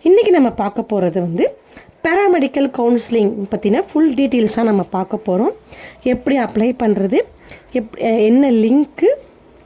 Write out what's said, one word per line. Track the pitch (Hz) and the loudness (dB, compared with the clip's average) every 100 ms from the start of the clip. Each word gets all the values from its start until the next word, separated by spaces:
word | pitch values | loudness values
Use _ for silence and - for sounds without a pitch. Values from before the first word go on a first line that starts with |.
இன்னைக்கு | 320 392 427 | 4 4 4
நம்ம | 359 247 | 4 2
பார்க்க | - 202 214 | 0 -6 -6
போறது | 220 208 180 175 | -4 -2 -2 -2
வந்து | 175 170 480 - _ - - _ | -4 -2 -4 -4 _ -20 -20 _
பாராமெடிக்கல் | 330 359 403 349 269 277 277 | -2 0 2 2 0 -2 -2
கவுன்சிலிங் | 262 233 240 226 226 208 220 196 | 0 0 0 0 0 0 -2 -8
பத்தின | 208 214 240 381 | -4 0 0 -2
ஃபுல் | 302 311 | 0 0
டீடெயில்ஸா | 247 277 254 214 226 | 2 0 0 0 0
நம்ம | 226 202 | 0 -2
பார்க்க | 175 190 185 208 - | -2 -6 -6 -6 -2
போறோம். | 185 285 - - - - - | 0 -2 -4 -18 -20 -20 -8
எப்படி | 254 254 269 269 | -4 -2 -2 -2
அப்ளை | 226 226 226 254 | -2 -2 -2 0
பண்றது, | 226 202 196 277 - - - - - | -2 0 0 -2 -4 -12 -20 -20 -8
எப்-, | 254 226 - 233 226 | -8 -8 -6 -2 2
என்ன | 214 247 277 | 4 4 4
லிங்க்கு, | 226 220 269 285 - 392 587 - _ - - | 2 2 2 0 0 0 0 -8 _ -20 -20